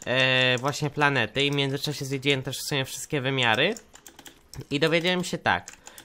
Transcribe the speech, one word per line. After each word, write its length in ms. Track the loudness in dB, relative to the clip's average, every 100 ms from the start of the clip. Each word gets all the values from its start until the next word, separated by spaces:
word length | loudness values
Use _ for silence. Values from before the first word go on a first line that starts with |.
| -2
e, 520 | 2 4 4 4 2
właśnie 320 | 0 -2 -2
planety 560 | 2 2 2 0 0 0
i 60 |
w 40 | 0
międzyczasie 500 | -2 -2 -6 -6 -6
zwiedziłem 380 | -2 0 0
też 160 | -2 -8
w 80 | -4
sumie 180 | -4 -4
wszystkie 360 | -8 -6 -4
wymiary. 540 | -2 0 2 4 2 0 -10 -20 -20 -20 -20 -20 _ -16 -6
I 80 | 0
dowiedziałem 440 | 2 2 2 -2
się 140 | -2 -4
tak. 340 | 0 0 -2 -20 -20 -20